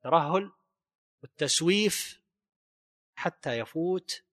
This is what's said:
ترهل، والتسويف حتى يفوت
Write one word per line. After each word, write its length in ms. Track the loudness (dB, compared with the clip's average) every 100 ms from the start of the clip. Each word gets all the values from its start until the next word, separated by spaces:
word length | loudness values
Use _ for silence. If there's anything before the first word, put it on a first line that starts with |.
ترهل، 500 | 4 2 4 0 -2 _ _ _ _ _ _ _
والتسويف 1000 | -20 _ 0 2 4 4 2 0 -8 -14 _ _ _ _ _ _ _ _ _
حتى 440 | -6 -6 -6 -6 -6
يفوت 680 | -6 -4 -4 -4 -6 -14 _